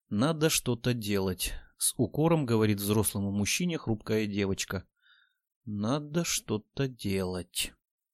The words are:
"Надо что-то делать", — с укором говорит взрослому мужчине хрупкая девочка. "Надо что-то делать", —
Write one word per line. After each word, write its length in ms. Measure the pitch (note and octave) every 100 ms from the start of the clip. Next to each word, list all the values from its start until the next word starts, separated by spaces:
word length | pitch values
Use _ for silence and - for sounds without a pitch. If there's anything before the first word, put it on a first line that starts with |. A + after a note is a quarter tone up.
| -
"Надо 400 | G#2 C#3+ D#3 D#3
что-то 460 | - B2+ A#2+ B2+
делать", — 580 | A#2+ G#2 G2+ F#2+ F2+ - - - -
с 160 | - -
укором 480 | A#2 C#3 D#3+ E3 B2
говорит 340 | A2 A2 G2+
взрослому 520 | G2+ G#2+ G#2 G2+ G2
мужчине 440 | G2+ G2+ - F3 D#3+
хрупкая 480 | A#2 A2 - A2
девочка. 640 | G#2+ G2+ G2 F#2+ - F#2 - _ _ _ _ _ _ _ A2+
"Надо 580 | G2+ G#2+ D3 D3 E3+
что-то 640 | E3+ - - G#2+ - - C3+
делать", — 840 | B2 G2+ F#2+ F2+ F#2 - - - - _ _ _